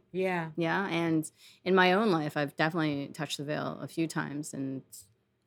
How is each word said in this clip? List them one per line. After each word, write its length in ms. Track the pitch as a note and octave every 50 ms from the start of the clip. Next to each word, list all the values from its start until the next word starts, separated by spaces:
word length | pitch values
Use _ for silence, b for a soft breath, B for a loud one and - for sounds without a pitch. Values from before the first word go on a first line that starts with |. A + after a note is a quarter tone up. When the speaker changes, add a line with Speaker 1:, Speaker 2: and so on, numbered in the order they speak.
| _ _
Speaker 1:
Yeah. 420 | - F#3 F#3 F#3 F3+ E3+ D#3+ D#3+ D#3
Speaker 2:
Yeah. 320 | E3+ E3 E3 E3+ F#3 G3+ -
And 420 | E3 E3+ E3 E3 D#3+ D#3+ D#3 - b b b b b b -
in 80 | F3+ F#3+
my 180 | F#3 F3+ F3+
own 180 | F#3 G3+ A#3 G#3+
life, 240 | E3+ D#3+ D3 D3 -
I've 220 | D3+ D3 C#3 -
definitely 540 | - D#3 E3 F3+ E3 D#3 D3+ C#3+ C#3 C#3 -
touched 240 | - - D3 - -
the 80 | - C#3
veil 340 | D3 D3+ D3 C#3+ D3 - -
a 60 | - -
few 180 | - E3 E3
times, 480 | D#3 - D#3 D3+ C#3+ C#3 D3 D3+ - -
and, 260 | C#3 C3+ C3+ C3+ C3+ - _ - - - _ _ _ _ _ _ _ _